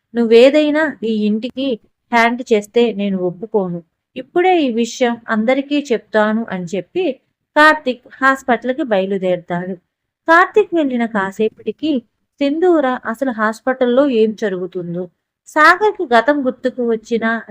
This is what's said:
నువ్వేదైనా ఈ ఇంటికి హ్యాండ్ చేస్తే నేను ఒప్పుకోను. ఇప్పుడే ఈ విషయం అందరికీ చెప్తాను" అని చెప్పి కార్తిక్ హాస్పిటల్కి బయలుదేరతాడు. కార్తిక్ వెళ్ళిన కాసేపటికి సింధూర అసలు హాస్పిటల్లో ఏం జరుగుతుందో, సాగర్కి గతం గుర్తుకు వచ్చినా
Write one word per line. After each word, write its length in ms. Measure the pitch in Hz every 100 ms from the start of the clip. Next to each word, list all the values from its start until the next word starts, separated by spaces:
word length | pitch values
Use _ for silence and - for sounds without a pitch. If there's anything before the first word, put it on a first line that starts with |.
| _
నువ్వేదైనా 800 | 233 233 233 262 302 302 294 311 -
ఈ 80 | 220 214 214
ఇంటికి 540 | 220 247 254 269 220 _ _ _
హ్యాండ్ 300 | 240 233 247 247
చేస్తే 400 | 214 208 240 233
నేను 260 | 196 202 185
ఒప్పుకోను. 640 | 180 175 220 214 185 175 - _ _ 254
ఇప్పుడే 460 | 254 349 370 359
ఈ 100 | 269
విషయం 440 | 226 226 - 247 233 -
అందరికీ 580 | 220 220 269 277 294 285
చెప్తాను" 540 | 214 - 220 214 220 226
అని 140 | 185
చెప్పి 480 | 180 190 175 349 359 254 _ _ _ 302
కార్తిక్ 460 | 302 302 254 240 - -
హాస్పిటల్కి 600 | 262 269 - 226 247 262
బయలుదేరతాడు. 920 | 277 196 190 196 185 180 165 175 180 180 _ _ _ _ -
కార్తిక్ 460 | 330 370 427 392
వెళ్ళిన 320 | 339 285 247 233
కాసేపటికి 920 | 226 190 196 220 - - - 311 269 - _ _ -
సింధూర 460 | 285 311 359 320 262
అసలు 440 | 247 - 233 269
హాస్పిటల్లో 800 | 220 214 220 - 254 247 247 285
ఏం 260 | 226 220
జరుగుతుందో, 760 | 208 214 185 180 185 175 170 180 _ _ _ -
సాగర్కి 680 | 311 311 359 427 403 311
గతం 320 | 233 254 294 254
గుర్తుకు 440 | 247 254 254 240
వచ్చినా 520 | 226 - 226 226 226 208